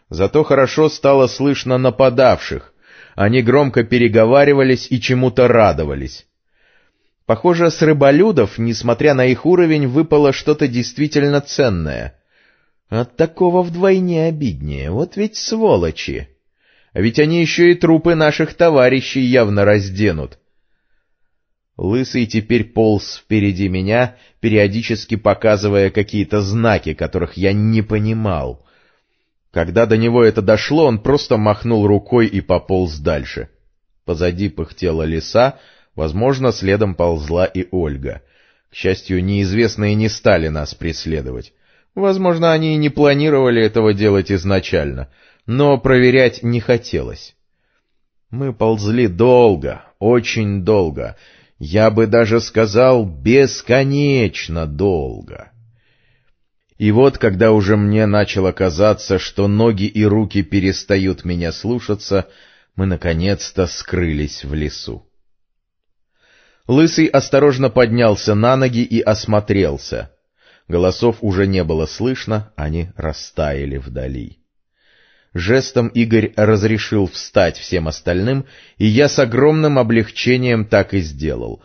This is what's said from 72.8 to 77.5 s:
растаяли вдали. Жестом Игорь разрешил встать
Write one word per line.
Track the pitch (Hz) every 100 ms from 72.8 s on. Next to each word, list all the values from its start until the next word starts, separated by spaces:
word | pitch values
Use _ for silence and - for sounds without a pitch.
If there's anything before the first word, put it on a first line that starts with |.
| 85
растаяли | - 80 73 - - 76 69 69 69
вдали. | 65 62 65 65 58 - _ _ _ _ _ _ _ _ _
Жестом | - 87 127 131 - 117
Игорь | 117 113 110 104 -
разрешил | 107 110 107 110 - 107 92
встать | - - - 90